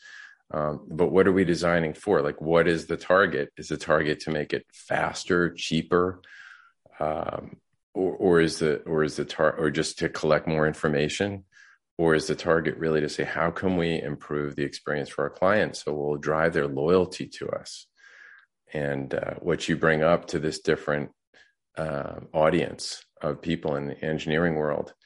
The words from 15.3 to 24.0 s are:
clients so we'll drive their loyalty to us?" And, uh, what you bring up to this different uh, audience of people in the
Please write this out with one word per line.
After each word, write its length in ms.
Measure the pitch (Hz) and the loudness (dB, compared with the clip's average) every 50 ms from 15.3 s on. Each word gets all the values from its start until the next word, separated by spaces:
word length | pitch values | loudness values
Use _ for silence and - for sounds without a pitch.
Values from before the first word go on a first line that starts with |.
clients 520 | - - 90 95 104 107 87 73 71 - - | -2 0 2 2 4 2 2 0 -4 -6 -8
so 100 | 76 76 | -6 -6
we'll 240 | 76 71 73 73 73 | -4 -2 -4 -4 -2
drive 360 | 73 73 78 78 80 82 82 | -2 -2 0 2 2 2 2
their 140 | 80 71 71 | 0 -2 -2
loyalty 580 | 69 67 71 80 90 92 90 87 - - - - - - | -2 -2 2 4 4 4 4 2 -2 -8 -12 -12 -12 -12
to 100 | - - | -10 -8
us?" 380 | - - - - - - - _ _ _ - - - - - - - - _ _ _ _ _ _ | -8 -8 -10 -12 -16 -18 -20 _ _ _ -20 -20 -20 -20 -20 -20 -20 -20 _ _ _ _ _ _
And, 440 | - 78 73 71 71 69 67 67 - | -6 -4 -4 -4 -4 -4 -6 -6 -6
uh, 180 | - - - - - | -6 -6 -6 -8 -6
what 280 | - 87 80 - - - | -4 -2 -2 -2 0 -2
you 80 | 82 | 0
bring 280 | 71 - 80 80 76 78 | 2 2 2 4 4 4
up 240 | 82 85 82 - - | 4 4 2 0 -4
to 100 | - 80 | -4 -4
this 220 | 73 78 73 - | -2 -4 -4 -2
different 500 | - - 78 - - - 73 73 71 - - _ _ _ _ - _ _ _ _ _ _ _ 82 | 0 0 0 0 0 -2 -2 -2 -4 -6 -10 _ _ _ _ -20 _ _ _ _ _ _ _ -6
uh, 420 | 80 78 73 71 71 78 80 - - - - | -6 -4 -4 -6 -6 -8 -10 -12 -14 -4 0
audience 720 | 80 78 78 85 85 69 - - - - - - - - _ _ _ | 2 4 4 4 4 2 0 -4 -8 -10 -12 -12 -14 -16 _ _ _
of 200 | - 76 71 73 | -6 -6 -6 -4
people 340 | - 85 82 - - 80 71 | -4 -4 -4 -2 -2 -2 -2
in 120 | 71 71 71 | -2 -4 -6
the 160 | 67 - | -8 -6